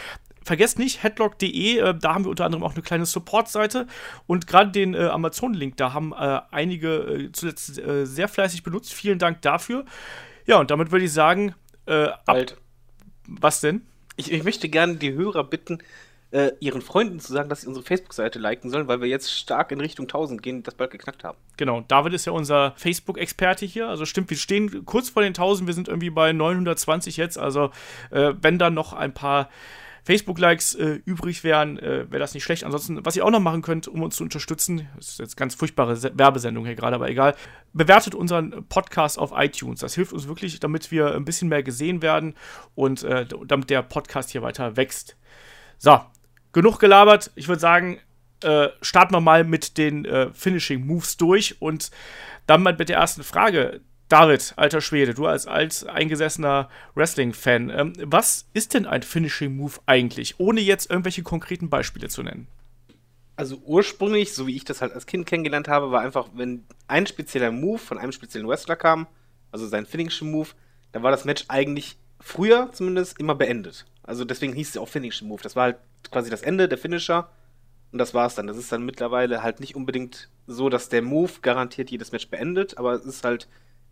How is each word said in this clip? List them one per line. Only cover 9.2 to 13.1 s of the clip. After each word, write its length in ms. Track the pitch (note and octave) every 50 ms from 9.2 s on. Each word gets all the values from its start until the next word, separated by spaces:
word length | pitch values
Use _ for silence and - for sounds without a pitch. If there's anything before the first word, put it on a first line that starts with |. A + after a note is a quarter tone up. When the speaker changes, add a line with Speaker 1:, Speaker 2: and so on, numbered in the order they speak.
| F3+ E3+ E3 E3+
Speaker 1:
dafür. 440 | - C#3+ D3 E3+ - - A#3+ C4+ C4+ - - - - - - - - - - - -
Ja, 120 | - A3+ F#3
und 140 | C#3+ B2
damit 200 | D3 D3+ E3 D#3+
würde 140 | F3+ F#3 F#3
ich 80 | E3 D3+
sagen, 420 | D#3+ D#3 D#3+ F3+ F#3+ G#3 G3 - - _ _ _ _ _
äh, 220 | - D#3+ D3+ D3+ D3
ab 140 | - - _ -
Speaker 2:
Halt. 300 | B2+ B2+ B2+ - - - - _ _ _ _ - - - - -